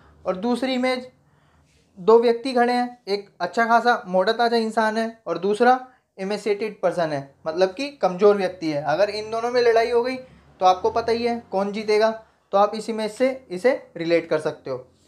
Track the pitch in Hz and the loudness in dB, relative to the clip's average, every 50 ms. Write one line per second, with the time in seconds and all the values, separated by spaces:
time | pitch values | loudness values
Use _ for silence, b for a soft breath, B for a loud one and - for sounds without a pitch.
0 | b b b b _ 185 185 185 202 240 247 - 262 254 262 247 247 254 254 247 | b b b b _ -6 -6 -4 -2 -4 -2 -2 -2 -4 -2 -2 -2 -2 -2 -4
1 | 254 - _ _ _ _ _ _ _ _ _ _ _ _ _ _ _ _ _ 196 | -8 -14 _ _ _ _ _ _ _ _ _ _ _ _ _ _ _ _ _ -2
2 | 175 208 226 233 240 240 233 233 233 269 247 240 240 240 247 247 247 247 - - | 4 6 6 6 6 4 0 0 -4 -2 0 2 2 2 2 -2 -2 -4 -8 -14
3 | _ 190 202 202 202 - _ _ 175 175 - 233 226 226 233 233 226 240 233 - | _ -6 -6 -6 -6 -14 _ _ -8 -4 -2 -2 2 2 2 2 4 2 0 0
4 | - 185 185 185 190 220 226 233 240 233 233 226 226 220 220 226 220 214 214 226 | -2 -2 0 2 2 2 0 0 0 0 2 0 -2 0 -2 0 0 0 0 -2
5 | 226 226 233 - _ 170 170 165 185 202 208 208 240 240 254 254 254 b b b | -4 -6 -8 -12 _ -8 -6 -4 -2 -2 0 2 4 4 4 2 0 b b b
6 | b _ _ 190 190 196 208 196 - 220 202 202 226 214 196 - - 175 160 175 | b _ _ -10 -8 -6 -6 -4 -2 -4 -2 -2 -4 -8 -6 -2 -2 -2 0 0
7 | 165 156 147 139 135 - _ _ - 160 160 175 185 190 185 - 277 285 285 _ | -2 -2 -4 -6 -8 -12 _ _ -10 -8 0 0 0 0 0 -6 -10 -10 -6 _
8 | 202 185 180 175 208 202 202 202 185 180 180 - 165 156 151 143 151 143 151 175 | -4 -4 0 4 4 4 4 4 0 -4 -4 -6 -6 -4 -4 -4 -2 -2 0 0
9 | 208 208 208 214 214 214 220 226 233 240 247 247 240 233 220 226 226 247 240 233 | 0 0 -2 -6 -8 -6 -6 -4 -4 -2 0 2 2 4 4 4 2 2 0 0
10 | 233 254 262 254 b b b b b b _ _ 190 185 185 185 - 220 220 233 | 0 0 -4 -8 b b b b b b _ _ 4 4 4 4 0 -2 -2 -2
11 | - 233 226 233 240 233 233 233 - - - 190 202 202 202 220 214 214 214 208 | 0 0 -2 0 0 -2 -2 -4 -6 -4 -4 -2 -2 -2 -4 -6 -2 0 2 4
12 | 220 220 226 220 b b b b b _ - 196 208 208 220 208 - - 220 214 | 2 2 0 -4 b b b b b _ 2 2 2 2 0 -6 -8 -6 -6 -4
13 | 220 208 214 - 254 269 262 - - - 180 185 - 254 285 262 - - _ 170 | -6 -6 -2 0 0 0 0 -4 -10 -12 -10 0 0 0 0 0 -6 -14 _ -8
14 | 165 165 170 165 165 165 165 151 151 156 - - _ 143 131 123 - _ b b | 0 2 2 2 2 0 -2 -2 -2 -4 -6 -6 _ -10 -10 -10 -12 _ b b
15 | b | b